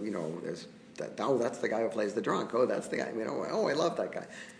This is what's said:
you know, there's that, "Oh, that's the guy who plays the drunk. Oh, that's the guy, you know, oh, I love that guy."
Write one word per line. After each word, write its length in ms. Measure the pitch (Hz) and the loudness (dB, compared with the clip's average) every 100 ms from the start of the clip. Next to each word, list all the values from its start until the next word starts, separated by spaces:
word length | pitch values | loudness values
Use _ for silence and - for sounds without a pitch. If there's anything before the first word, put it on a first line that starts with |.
you 80 | 107 | -2
know, 300 | 95 80 85 | -2 -2 -4
there's 240 | 80 - - - - - | -6 -6 -10 -18 -16 -8
that, 140 | - - | -8 -2
"Oh, 180 | 107 131 | 2 4
that's 200 | 117 - | 2 0
the 100 | 120 | 0
guy 140 | 110 | 2
who 60 | 113 | 2
plays 260 | 110 104 | 2 0
the 60 | 110 | 2
drunk. 320 | 110 170 113 | 2 0 2
Oh, 120 | 117 123 | 4 4
that's 200 | 107 - | 4 0
the 80 | - | -2
guy, 120 | - - | -2 -2
you 80 | |
know, 200 | 113 - - | -2 -2 0
oh, 180 | 196 185 | 2 4
I 40 | |
love 240 | 143 170 - | 4 2 2
that 160 | 92 | -2
guy." 140 | - - - - - | -2 -8 -12 -14 -14